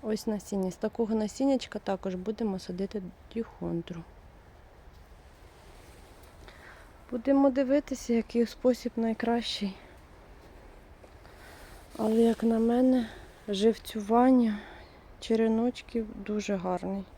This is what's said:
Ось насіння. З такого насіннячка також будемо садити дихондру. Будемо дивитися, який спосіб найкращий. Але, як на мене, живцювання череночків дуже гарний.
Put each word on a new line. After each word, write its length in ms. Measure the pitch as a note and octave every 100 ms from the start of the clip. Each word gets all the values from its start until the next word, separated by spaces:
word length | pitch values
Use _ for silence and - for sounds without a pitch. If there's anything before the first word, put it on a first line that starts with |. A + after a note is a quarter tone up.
| A3+
Ось 220 | G#3+ -
насіння. 440 | G#3+ - G3+ F#3
З 40 | F3+
такого 400 | A3 - A3+ A3
насіннячка 640 | G#3+ - C4+ C4 - G#3+
також 360 | - F#3+ G3 F#3
будемо 440 | F#3 G#3 A3 F#3+
садити 420 | - F3+ G3 G#3+ F#3 - -
дихондру. 680 | A3+ A3+ - E3+ E3+ E3+ E3+ E3 - - - - - - - - - - - - - - - - - - - - - - - - - - - - - -
Будемо 380 | B3 A#3+ C#4 C#4
дивитися, 640 | B3+ C4 C#4+ - C4 -
який 320 | A#3 G#3+ A#3 A#3
спосіб 460 | - B3+ A#3+ A#3+ -
найкращий. 800 | A3+ A3 - A#3 A3+ - G3+ F#3+ - - - - - - - - - - - - - - - - - - - - - -
Але, 180 | A3 A3
як 280 | A#3 A3
на 160 | A3+ A3+
мене, 500 | A3+ A#3+ B3+ B3+ A3 - - - -
живцювання 1120 | G3 A3 G#3+ - A3 G3+ A#3 B3 B3+ A3+ G#3 - - - - - -
череночків 880 | - A3+ A3+ A3 A#3+ B3 - A#3 G#3+ G#3+ G3
дуже 300 | G#3 G3+ G3+
гарний. 480 | F3+ F3+ F3+ G3 F#3